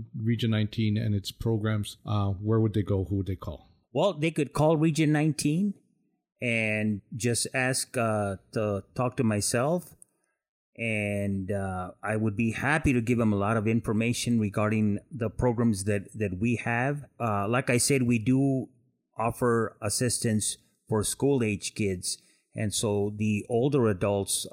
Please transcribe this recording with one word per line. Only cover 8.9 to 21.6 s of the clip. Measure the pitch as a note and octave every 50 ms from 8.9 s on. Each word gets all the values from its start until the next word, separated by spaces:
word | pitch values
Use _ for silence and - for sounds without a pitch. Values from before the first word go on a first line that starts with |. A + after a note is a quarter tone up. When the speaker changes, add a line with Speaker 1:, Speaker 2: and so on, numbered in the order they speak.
| _
Speaker 2:
talk | - B2 B2+ - -
to | B2
myself. | A2 G#2+ G#2 G2+ - - A#2+ B2+ D3 E3+ F3+ - - - - - - _ _ _ _ _ _ _ _ _ _ _ _ _ -
And, | A2+ A2+ A2 G#2 G#2 G2+ G2+ G2+ G2+ G2+ G2 F#2+ F#2+ F#2+
uh, | G2+ G2 F#2+ F#2+ F#2 F#2 F2+ F2 - - -
I | G2+ A2 A2
would | A2 A2 G2 G#2+
be | A#2 A2+
happy | G#2 - A2+ C3 D3+ D#3+ D#3 D3+ B2+
to | B2
give | A#2 A2+ B2 A#2
them | A#2 A2 G#2
a |
lot | G2 G2 G#2 A2+ A2
of | G2+ A2+
information | A2+ A#2 - - A2 G#2+ A2+ A#2+ A#2+ - - A#2+ A#2+ A2+
regarding | G#2+ G2+ - A2 G#2+ G#2+ A2 A2 G#2+ G#2 G2+ - - _
the | - A#2 A#2 G#2
programs | - - C3 B2 A2+ A2+ A#2+ A#2 G#2 F#2+ F#2+
that, | G#2+ G#2 G2+ F#2+ - -
that | G#2+ G#2+ G2 F#2 F2+
we | G#2+ A#2+ A#2+ -
have. | - A#2+ A#2 A#2+ B2+ C#3 D3 D3 C3+ - _ _
Uh, | A#2+ A2+ G#2 G2+ G2+ G2+
like | A#2 C3 C3+ -
I | B2 B2
said, | - - C#3+ C3+ B2+
we | A#2 A#2+ A2+
do | G#2+ C3 C3 C3+ C#3 C#3 C3+ C3 A2+ - _ _ _ _ _ _ _ _ _ -
offer | A2 A#2 - - B2+ A#2+ A#2 A2+ A2 - - -
assistance | A2 G#2 - - B2+ A#2+ - - - A#2 G#2+ G#2+ - - - - _ _ _ _ _ -
for | A2 G#2+ F#2+
school-age | - - - C3 C#3 C#3+ C3 A#2 G#2+ G#2 E2+